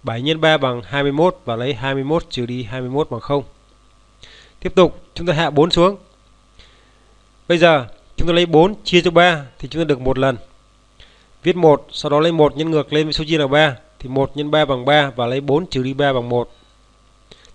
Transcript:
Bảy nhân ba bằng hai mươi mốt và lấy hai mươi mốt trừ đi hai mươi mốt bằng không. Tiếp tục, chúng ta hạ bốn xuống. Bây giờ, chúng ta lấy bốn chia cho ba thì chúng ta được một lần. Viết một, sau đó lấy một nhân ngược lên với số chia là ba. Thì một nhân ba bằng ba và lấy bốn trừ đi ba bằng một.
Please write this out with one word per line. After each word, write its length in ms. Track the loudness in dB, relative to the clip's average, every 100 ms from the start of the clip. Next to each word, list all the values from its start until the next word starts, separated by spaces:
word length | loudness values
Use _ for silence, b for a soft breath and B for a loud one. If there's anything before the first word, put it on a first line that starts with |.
Bảy 180 | -6 -4
nhân 200 | -4 0
ba 160 | 2 2
bằng 240 | 0 -4 -6
hai 180 | -2
mươi 80 | -2
mốt 260 | 2 0 0 -8
và 100 | -6
lấy 180 | -4
hai 200 | -4 -4
mươi 100 | -4
mốt 200 | -2 -4 -4
trừ 160 | -8 -8
đi 180 | -8
hai 180 | -8 -10
mươi 80 | -6
mốt 200 | -4 -4
bằng 100 | -6
không. 240 | -4 -4 -4 _ _ _ _ _ _ _ b b b b
Tiếp 160 | -2 2
tục, 280 | 2 0 -18 -8
chúng 120 | -2
ta 60 |
hạ 160 | 0 0
bốn 220 | 2 2
xuống. 260 | 2 0 0 _ _ _ _ _ _ b b b b b b _ _ -4
Bây 100 | 2
giờ, 280 | 4 4 -2 -18 _ -2
chúng 100 | 0
ta 60 |
lấy 120 | 2 4
bốn 300 | 4 4 0
chia 180 | 0 2
cho 100 | 4
ba 340 | 4 4 2 -8 _
thì 80 | -10
chúng 140 | -6
ta 40 | -2
được 160 | -2
một 160 | 0 0
lần. 200 | 0 -2 -12 _ _ _ _ _ b b b _
Viết 120 | -2 4
một, 320 | 4 4 -2
sau 180 | -10 -2
đó 100 | 0
lấy 120 | 2
một 260 | 2 2 2
nhân 140 | -2
ngược 220 | -2 0
lên 120 | -2 -2
với 80 |
số 100 | -4 -2
chia 100 | -2
là 100 | 2
ba. 280 | 2 2 -2 _ _
Thì 100 | -6
một 280 | -2 -2 -4
nhân 140 | -2
ba 140 | 0 0
bằng 200 | 0 2
ba 240 | 2 0 -4
và 100 | -4
lấy 160 | -2
bốn 260 | 0 -2 0
trừ 160 | -6
đi 100 | -4
ba 200 | -2 0
bằng 160 | 0 -2
một. 220 | -4 -4 -12 _ _ _ _ _ _ _ b b